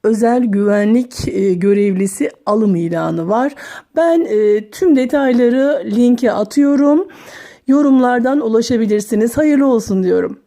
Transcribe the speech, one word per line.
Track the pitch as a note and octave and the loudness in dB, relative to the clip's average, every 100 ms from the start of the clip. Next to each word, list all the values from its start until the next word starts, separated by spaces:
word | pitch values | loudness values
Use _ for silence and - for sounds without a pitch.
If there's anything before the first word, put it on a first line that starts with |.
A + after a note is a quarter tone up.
özel | A3 A3 A#3 B3 | 0 0 0 0
güvenlik, | A#3+ G3 G3+ G#3 G#3 A#3 B3 - - | 0 0 0 0 2 0 -2 -8 -6
e, | F#3+ G3 | -2 -2
görevlisi | F3+ G3 G3+ G3+ F#3 G3 - C#4+ - - | 0 0 2 0 0 -4 -4 -8 -6 -4
alım | G#3 G#3+ F3 | 0 0 0
ilanı | E3 E3+ D#3+ E3 E3 | -2 -4 -4 -4 -2
var. | A3 C#4 C#4+ - - _ D#4 | -2 -2 -6 -20 -20 _ -2
Ben, | E4 E4 E4+ | 2 0 0
e, | G#3+ G#3+ G#3 G#3+ | 0 2 0 -4
tüm | - F#4 C4+ | -2 2 2
detayları | B3+ D4 C4+ A#3+ A#3+ C4 C#4 D4+ G3 | 2 0 0 2 2 2 0 -2 -2
linke | G#3 A#3+ B3 A#3+ | 0 2 2 0
atıyorum. | G3 G#3+ C#4+ C#4+ C#4+ C#4+ D4+ G4 - - - - - - | -2 -2 0 2 2 2 2 -2 -12 -20 -20 -20 -14 -2
Yorumlardan | C#4 C#4+ C4 B3 B3 B3 C#4+ | 2 4 2 2 0 0 -2
ulaşabilirsiniz. | A3+ A3 A#3 A#3+ A3 G#3 G#3 G#3+ A#3 C4+ | 0 0 0 -2 0 -2 -2 -2 0 0
Hayırlı | D4+ C#4+ C#4 | 0 2 2
olsun | A#3 - F#3+ | 0 0 -2
diyorum. | F#3 F3+ F3+ - | 0 0 -2 -8